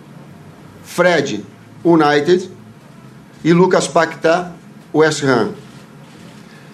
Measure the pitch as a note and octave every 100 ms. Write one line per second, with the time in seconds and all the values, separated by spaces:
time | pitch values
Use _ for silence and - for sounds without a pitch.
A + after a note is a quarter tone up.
0 | - - - - - - - - - -
1 | F3 E3+ - G#2 - - - - E3+ E3
2 | D3 D3 C#3+ F#3 - - - - - -
3 | - - - - D3+ E3+ F#3 F#3 F3 E3+
4 | D#3+ - D#3+ F3 F3+ - - - - D3+
5 | D#3 D3+ C#3 B2 G#2+ - - - - -
6 | - - - - - - -